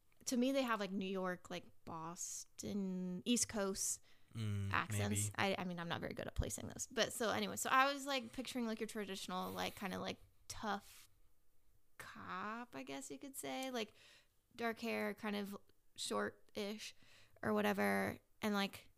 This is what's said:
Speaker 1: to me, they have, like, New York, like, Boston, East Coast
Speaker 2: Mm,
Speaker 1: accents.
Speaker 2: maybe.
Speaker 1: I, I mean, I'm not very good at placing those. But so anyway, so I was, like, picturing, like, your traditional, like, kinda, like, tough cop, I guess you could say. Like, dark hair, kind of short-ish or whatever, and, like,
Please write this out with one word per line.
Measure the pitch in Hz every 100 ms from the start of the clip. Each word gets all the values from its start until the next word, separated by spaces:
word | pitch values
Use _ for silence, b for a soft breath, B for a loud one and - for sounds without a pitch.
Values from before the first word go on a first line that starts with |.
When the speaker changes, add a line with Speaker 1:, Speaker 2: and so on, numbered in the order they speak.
| _ - -
Speaker 1:
to | 247
me, | 254
they | 277
have, | 247 220
like, | 196
New | 196 190
York, | 190 185 180 -
like, | - - -
Boston, | - 170 160 180 - - - - 220 202 190 185 180 180
East | - 240 -
Coast | 226 196 196 - - b b b 113
Speaker 2:
Mm, | 107 101 98
Speaker 1:
accents. | - 180 202 208 208 202 -
Speaker 2:
maybe. | 196 190
Speaker 1:
I, |
I |
mean, | 185 175
I'm | 170
not | 160
very | -
good | - -
at |
placing | - - - -
those. | - -
But | - 208
so | - 220
anyway, | 202 202 202
so | 233
I | 262 277
was, | 285 269
like, | 262 226
picturing, | - 247 254 226
like, | 226
your | 220
traditional, | 220 196 190 - 185 185
like, | 190 185 -
kinda, | 196 185
like, | 185 185 - - -
tough | - 220 202 - - - - - - - - - - - -
cop, | - 220 185 180 202 226 240
I | 269
guess | 262 277 269
you | 277
could | 277 269
say. | 277 262 262
Like, | 247 214 b b b b _ _ 233
dark | 233 220
hair, | 226 214 214 202
kind | 220 202
of | 196 202 - - - -
short-ish | - 208 208 - - - 202 214 - b b b b -
or | 226
whatever, | 214 208 202 202 196 196 196 - -
and, | 220
like, | 202 196 - -